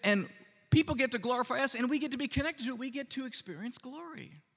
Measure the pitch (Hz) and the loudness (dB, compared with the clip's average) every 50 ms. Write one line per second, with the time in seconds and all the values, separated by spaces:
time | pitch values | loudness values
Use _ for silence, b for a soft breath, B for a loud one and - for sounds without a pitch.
0 | - 208 202 196 185 - - - - - _ _ _ _ - 311 311 311 302 240 | 2 4 4 4 2 0 -6 -14 -20 -20 _ _ _ _ 6 6 6 6 4 2
1 | 269 233 247 226 185 240 247 247 247 - 247 254 269 262 262 226 247 247 294 285 | 2 2 2 0 0 2 2 2 0 0 0 2 2 2 2 0 0 2 2 0
2 | 294 285 269 247 285 - - 277 285 320 339 - 233 247 254 226 254 269 233 277 | 0 -2 -2 -2 -4 -2 0 0 0 0 -2 -4 -4 -6 -4 -4 -6 -6 -6 -6
3 | 269 262 - 269 262 247 - - - 185 170 151 208 247 247 - - 254 269 311 | -6 -6 -6 -6 -6 -6 -8 -8 -8 -10 -10 -8 -8 -8 -10 -10 -12 -12 -12 -12
4 | 339 330 311 - - 147 151 151 - _ _ | -12 -12 -12 -14 -14 -16 -18 -20 -20 _ _